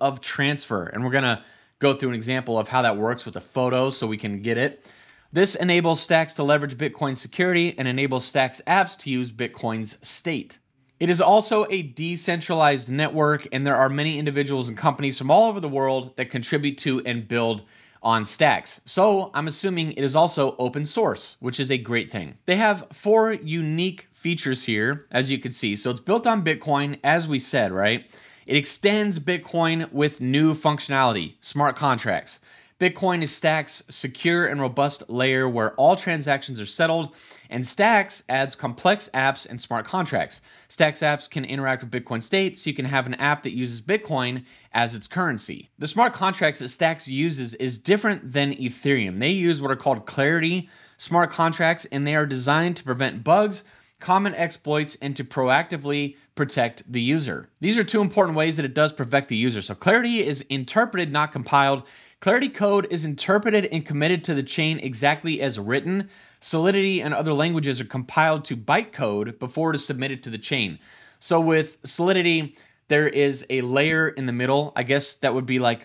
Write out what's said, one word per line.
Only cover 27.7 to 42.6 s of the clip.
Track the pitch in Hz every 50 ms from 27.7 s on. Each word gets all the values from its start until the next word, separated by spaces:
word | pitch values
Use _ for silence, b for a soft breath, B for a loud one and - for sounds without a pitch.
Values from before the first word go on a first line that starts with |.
| 92
right? | 92 101 107 113 - - B B B B B B B B
It | - 139
extends | 147 143 - - - - 202 208 214 208 208 180 160
Bitcoin | 139 160 180 170 - - - 170 165 160 165 165 165 - -
with | 139 151 147 151 -
new | 127 127 131 147 156 160 156
functionality, | 156 - 156 147 147 - - 139 135 131 123 110 98 82 71 - _
smart | - - - 143 147 143 123
contracts. | - 147 139 127 110 - 120 90 76 - - - b b b b b b b b -
Bitcoin | 180 180 180 - 196 185 180 170 160
is | 135 -
Stacks' | - - 160 156 156 147 - - - - -
secure | - - - 131 123 - - 170 170 175 175
and | - 139 143
robust | 135 127 120 139 143 147 143 - - -
layer | 117 123 127 135 131 131 131
where | 127 120 117 110 107 -
all | - 135 160 190
transactions | 185 - 185 165 156 139 147 139 139 - - 131 110
are | 104
settled, | 98 - - 165 165 165 165 160 139 B B B B B B B B
and | - 123 123
Stacks | 123 - - 202 220 233 208 190 190 - - - -
adds | 127 131 139 135 -
complex | - - 123 120 - - 180 208 208 - - -
apps | 131 131 135 135 - - -
and | 117 117
smart | - - 120 113 107
contracts. | - - 185 175 - 139 101 76 - - - b b b b b b
Stacks | - - 160 151 147 -
apps | 156 151 147 143 - -
can | - 156 135
interact | - 131 139 135 135 131 123 131
with | 117 117
Bitcoin | 123 120 - 123 113 113
state, | - - 190 190 185 -
so | -